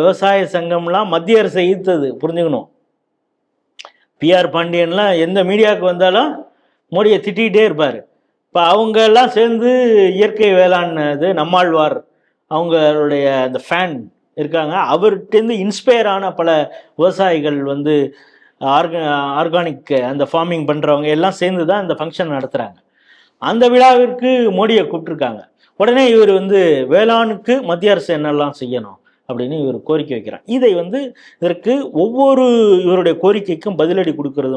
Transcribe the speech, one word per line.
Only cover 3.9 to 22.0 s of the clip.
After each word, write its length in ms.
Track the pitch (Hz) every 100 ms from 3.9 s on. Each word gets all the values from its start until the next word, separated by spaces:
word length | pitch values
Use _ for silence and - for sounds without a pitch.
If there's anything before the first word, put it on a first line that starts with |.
| _ _ _
பி 60 | 156 180
ஆர் 100 | 175
பாண்டியன்லாம் 580 | 160 170 170 170 180 208 175 165
எந்த 140 | 196 185
மீடியாவுக்கு 360 | 208 214 196 180
வந்தாலும் 400 | 175 185 196 302 - - _ _ _ _
மோடியை 240 | 170 214 202 190
திட்டிகிட்டே 360 | 190 226 196 214
இருப்பாரு. 320 | 151 147 113 - _ _ _ _
இப்ப 120 | 180 170
அவங்க 260 | 202 226 220 220
எல்லாம் 220 | 220 254 214
சேர்ந்து 340 | 233 233 240 254 240 220 190 185
இயற்கை 340 | 208 214 214 185
வேளாண் 340 | 180 180 175 160 147
இது 140 | 143 170 175
நம்மாழ்வார் 560 | 160 180 180 160 151 127 - _ _ _ _
அவங்களுடைய 720 | 156 170 165 151 151 147 143 139 135 127
அந்த 120 | 127 -
ஃபேன் 300 | 175 185 139 104 _ _ -
இருக்காங்க, 340 | 147 165 151 180 139
அவர்கிட்டேருந்து 640 | 151 208 190 - 220 226 226
இன்ஸ்பயர் 460 | 196 202 - 233 208
ஆன 180 | 196 190 -
பல 100 | 170 160 143 - _ -
விவசாயிகள் 580 | 175 190 190 165 147 147 139
வந்து 240 | 139 147 147 135 - _ _ _ _ 135 143
ஆர்க-, 300 | 175 170 156 143 143 143
ஆர்கானிக் 560 | 170 170 170 135 - 135 123
அந்த 120 | 143 139
ஃபார்மிங் 400 | 165 170 165 151
பண்றவங்க 380 | 151 151 147 147 151
எல்லாம் 240 | 190 190
சேர்ந்து 220 | 180 185 160
தான் 140 | 202 185
இந்த 80 | 151